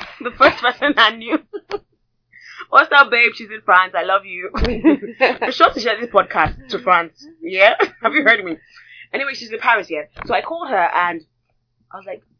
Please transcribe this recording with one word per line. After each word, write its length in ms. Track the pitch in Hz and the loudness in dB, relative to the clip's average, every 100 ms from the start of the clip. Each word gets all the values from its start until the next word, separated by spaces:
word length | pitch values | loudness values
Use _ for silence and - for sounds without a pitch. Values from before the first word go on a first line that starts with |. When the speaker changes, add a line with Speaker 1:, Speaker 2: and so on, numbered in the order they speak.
| - - | -14 -12
Speaker 1:
The 100 | 240 | -8
first 260 | - 277 - | 2 2 4
person 360 | 240 254 285 285 | -4 0 0 4
I 140 | 220 226 | 2 2
knew. 240 | 226 320 _ 403 - | -6 -6 _ -16 -12
<laughs> 80 | 403 _ _ _ _ _ _ - - - | -12 _ _ _ _ _ _ -20 -20 0
"What's 220 | 262 294 | 2 4
up, 180 | 285 247 | 4 4
babe? 220 | 233 233 | 4 0
She's 160 | - 214 | -2 -16
in 120 | 214 | -8
France. 320 | - 185 185 180 | 2 2 2 -2
I 80 | |
love 220 | 180 196 196 | 0 -2 -2
you." 240 | 180 180 | -12 -8
<laughs> 20 | |
Speaker 2:
<laughs> 680 | - 240 226 302 285 208 220 | -4 -4 0 0 -2 -4 -2
Speaker 1:
I'm 300 | 247 247 220 | -2 0 -4
sure 180 | - 330 | 2 2
she 60 | 269 | 2
shared 220 | 226 214 | -4 -4
this 60 | 233 | 0
podcast 580 | 202 180 - - - - | 0 2 0 -2 -2 -10
to 80 | 202 | -6
France. 460 | - 180 170 _ 294 330 | 0 0 0 _ -20 -14
Yeah? 340 | 320 185 202 - 403 | -6 4 4 4 -2
<laughs> 120 | - | -2
Have 120 | 226 | -2
you 100 | 262 | 0
heard 200 | 277 226 | 2 2
me? 140 | 185 160 _ - _ - - | 0 -12 _ -20 _ -20 -10
Anyway, 200 | 240 277 | -8 -8
she's 200 | 262 233 | -10 -12
in 60 | 220 | -6
Paris, 300 | 247 226 180 | 0 0 -2
yeah? 140 | 156 - - - | -8 -10 -14 -4
So 80 | |
I 80 | 196 | -4
called 260 | - 330 330 | -4 -8 -2
her 60 | 208 170 | 0 0
and 280 | - 175 170 - _ _ _ _ _ _ | 0 -2 -4 -12 _ _ _ _ _ _
I 60 | 190 | -20
was 100 | 196 | -16
like, 160 | 180 _ _ | -16 _ _